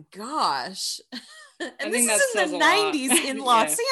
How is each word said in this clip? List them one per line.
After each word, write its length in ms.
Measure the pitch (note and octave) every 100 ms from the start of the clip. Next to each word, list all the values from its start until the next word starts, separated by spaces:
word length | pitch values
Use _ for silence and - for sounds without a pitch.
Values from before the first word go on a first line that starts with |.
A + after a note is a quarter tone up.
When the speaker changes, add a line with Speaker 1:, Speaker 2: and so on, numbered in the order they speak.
| D#3
Speaker 1:
gosh." 880 | F#3 A3+ D4+ F#3+ C#3 B2+ F#3+ - - -
<laughs> 80 | B3 - D#5 D5 -
And 140 | - -
Speaker 2:
I 60 | C#5
Speaker 1:
this 40 | A#4 A#4+
Speaker 2:
think 60 |
Speaker 1:
is 80 | G#4+
Speaker 2:
that 20 |
Speaker 1:
in 140 | C5+ A4
the 40 |
Speaker 2:
says 80 | F#4
a 20 |
lot. 60 | -
Speaker 1:
nineties 520 | D#4 F#4+ G#4 D4+ C4
Speaker 2:
<laughs> 140 | D#4+ D4
Speaker 1:
in 80 | C4+
Speaker 2:
Yeah. 60 |
Speaker 1:
Los 340 | C4 A#3 - - B4+